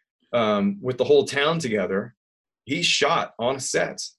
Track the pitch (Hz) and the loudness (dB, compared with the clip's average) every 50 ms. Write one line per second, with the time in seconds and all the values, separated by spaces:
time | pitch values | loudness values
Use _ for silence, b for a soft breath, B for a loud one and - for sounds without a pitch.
0 | b b _ _ _ - - 120 110 107 104 104 101 101 101 101 123 127 127 - | b b _ _ _ -4 -2 0 2 2 2 2 0 0 -2 -2 -4 -4 -2 0
1 | 151 - 147 143 135 - 131 143 143 156 170 165 160 120 107 104 92 90 98 98 | 2 4 6 4 4 2 0 0 0 0 0 -2 -2 -2 -2 -2 -2 -2 -2 -4
2 | 120 123 - _ _ _ _ _ _ _ _ _ _ - 139 175 170 - - - | -4 -6 -12 _ _ _ _ _ _ _ _ _ _ -8 -4 -2 0 0 2 2
3 | - 147 165 143 92 - - - 113 123 139 135 123 - - 160 175 151 135 - | 2 2 2 0 -2 -4 -6 -4 -2 -2 -2 -4 -4 -2 -2 -2 -2 -2 -6 -10
4 | - - - | -12 -14 -14